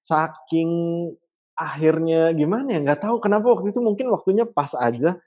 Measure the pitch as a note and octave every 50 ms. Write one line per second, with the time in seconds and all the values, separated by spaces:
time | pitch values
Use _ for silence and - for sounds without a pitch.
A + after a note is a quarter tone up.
0 | _ - E3 D#3 D#3 D#3+ D#3+ - - _ - E3 E3 E3 E3+ E3+ E3+ E3+ E3+ E3+
1 | E3+ E3+ E3 _ _ _ _ _ _ _ _ - D#3+ D#3 - D3 D#3 D#3 D#3+ D#3+
2 | E3 E3 D#3+ E3 E3 E3 E3 D#3+ D3+ D3+ G3 A#3 C4+ C#4 A3+ E3 C#3+ C#3 D3 D3
3 | F#3+ G#3 A#3 A3+ - G3+ G3+ G#3+ G#3+ B3 A#3+ - F3+ G3+ G3 B3 A#3+ A3+ G#3 G3+
4 | C4 B3+ A3 D#3+ - - F#3+ G#3 A#3 A#3 - - C#3+ C#3 - C3+ B2 A#2+ A#2 A#2
5 | C3 D#3+ F#3 F3+ _